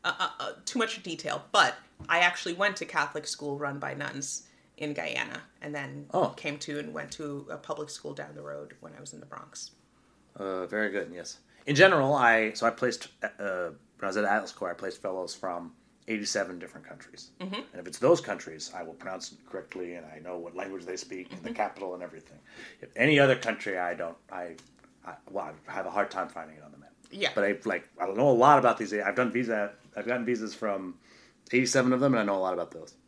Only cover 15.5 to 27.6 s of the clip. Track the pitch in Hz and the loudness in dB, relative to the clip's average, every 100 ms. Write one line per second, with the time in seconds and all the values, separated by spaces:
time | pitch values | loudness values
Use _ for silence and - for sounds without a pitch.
15.5 | 87 85 - _ _ - 110 101 104 92 | -6 -8 -18 _ _ -6 -4 0 -2 -2
16.5 | 87 87 90 - 78 - - - _ 185 | -6 -12 -16 -18 -20 -18 -18 -20 _ -8
17.5 | 208 - 90 - - 131 165 - 87 - | -8 -10 -14 -12 2 6 6 4 -6 -6
18.5 | 78 - 90 80 80 98 92 - - - | -12 -12 -10 -10 -10 -10 -8 -10 -14 -12
19.5 | 95 90 95 87 87 78 78 87 87 85 | -12 -10 -8 -8 -10 -14 -14 -8 -8 -8
20.5 | 87 95 95 87 90 - 92 90 92 113 | -8 -8 -8 -8 -8 -8 -10 -10 -12 -8
21.5 | 233 104 - 95 90 85 80 - - - | -2 -2 -2 -8 -8 -10 -14 -20 -20 -20
22.5 | - - - - - 135 147 139 123 113 | -20 -18 -18 -12 2 6 8 8 6 2
23.5 | 107 104 92 87 87 85 85 - 92 87 | -2 -2 -2 -2 -2 -6 -8 -14 -10 -10
24.5 | 80 - _ - _ 87 - - 95 85 | -12 -20 _ -20 _ -18 -16 -10 -8 -8
25.5 | 78 - 98 92 92 98 95 85 85 78 | -12 -10 -6 -2 0 0 -2 -6 -6 -12
26.5 | 76 76 71 - _ - - 147 - 101 | -16 -20 -20 -20 _ -16 -2 0 2 2
27.5 | 101 | 0